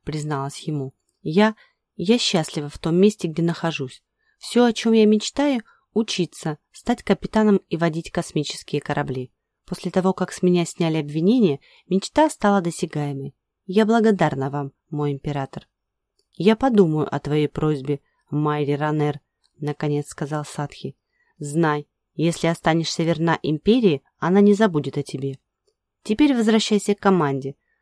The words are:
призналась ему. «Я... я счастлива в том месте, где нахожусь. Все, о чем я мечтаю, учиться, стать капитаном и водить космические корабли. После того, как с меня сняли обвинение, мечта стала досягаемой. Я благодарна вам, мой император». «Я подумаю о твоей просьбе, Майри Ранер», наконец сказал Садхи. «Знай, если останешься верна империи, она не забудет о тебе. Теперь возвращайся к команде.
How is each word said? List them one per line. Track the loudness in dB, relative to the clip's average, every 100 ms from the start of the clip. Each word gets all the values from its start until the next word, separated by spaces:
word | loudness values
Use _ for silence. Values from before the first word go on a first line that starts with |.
призналась | -10 -8 -6 -6 -6 -10
ему. | -8 -6 -6 -12 _ _
«Я... | -2 2 2 0 _ _ _ -6
я | 0 0
счастлива | 2 0 -2 -6 -8
в | -6
том | -2 4
месте, | 4 2 -6
где | -2
нахожусь. | -2 -2 -4 -4 -10 -14 _ _ _ _
Все, | -2 2 2
о |
чем | 2 2
я | 6 6
мечтаю, | 4 0 -2 0 -2 -6 _ _
учиться, | -4 -4 -2 -4 -4 -8 -8 _
стать | -10 -4 -4
капитаном | 0 -2 0 2 4 2 0
и | -2
водить | -2 -2 -6
космические | -8 -6 -6 -6 -10 -8 -6
корабли. | -4 -6 -4 -8 -10 _ _ _ -14
После | -10 -4
того, | 0 0
как | 0 -4
с | -2
меня | 2 2 0
сняли | -2 -2 -2
обвинение, | -4 -2 2 4 2 0 _ _ -4
мечта | -4 -2 2 2
стала | 2 0 2
досягаемой. | 0 -4 -6 -4 -6 -6 -10 -14 _ _ -2
Я | 2 4
благодарна | 4 4 4 2 0 -4
вам, | -4 -8 -12 -10
мой | -4 -4
император». | -4 -6 -6 -6 -10 -18 _ _ _ _ _ _
«Я | 0 2 4
подумаю | 4 4 4 4 -2
о | -4
твоей | -2 0 0
просьбе, | 0 -2 -2 -4 -8 _ _ -8
Майри | -2 -2 -2 -2
Ранер», | -2 -2 0 -2 -4 _ _ _ -10
наконец | -8 -4 -4 -4 -6
сказал | -10 -8 -8 -8
Садхи. | -10 -10 -10 -16 -16 _ _ _ -14
«Знай, | -6 0 0 0 -6 _ _ -4
если | -2 0 -2
останешься | -2 0 0 -2 -4
верна | -2 0 0 -2
империи, | -2 -2 2 4 4 2 _ -6
она | 0 4
не | 4
забудет | 6 2 2 -4 -6
о |
тебе. | -8 -8 -8 -10 _ _ _ _ _ _
Теперь | -4 2 4 4
возвращайся | 4 2 2 0 0 0
к |
команде. | 4 4 2 -2 -6 -12 _ _